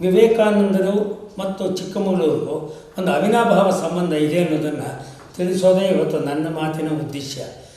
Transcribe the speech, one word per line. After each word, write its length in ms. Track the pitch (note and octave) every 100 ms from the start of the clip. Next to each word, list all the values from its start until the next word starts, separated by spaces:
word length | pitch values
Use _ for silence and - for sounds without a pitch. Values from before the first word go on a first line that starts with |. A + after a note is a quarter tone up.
ವಿವೇಕಾನಂದರು 1200 | F3+ F#3+ A3+ A3 G#3+ G#3 G3+ F#3+ F#3+ G#3 G3+ - - -
ಮತ್ತು 380 | F#3+ F#3+ F#3 -
ಚಿಕ್ಕಮಗಳೂರಿಗೂ 1000 | - G#3 G3 F3+ D#3 - - D3+ - - - -
ಒಂದು 140 | F#3
ಅವಿನಾಭಾವ 600 | D3 G3+ A#3 G#3 F#3 F#3+
ಸಂಬಂಧ 420 | F#3 E3 F3+ F3
ಇದೆ 320 | D#3 D3+ E3+ E3+
ಅನ್ನೋದನ್ನ 360 | D#3 D3+ C#3+ - - - - - -
ತಿಳಿಸೋದೇ 480 | F3+ F#3 F#3 F#3 G3
ಇವತ್ತು 340 | D#3 D3+ D3+
ನನ್ನ 280 | C#3+ D3 D#3+
ಮಾತಿನ 420 | D#3+ D#3 D#3 D#3
ಉದ್ದೇಶ. 480 | D3+ B2+ C#3 C3+ B2+ A2+ - -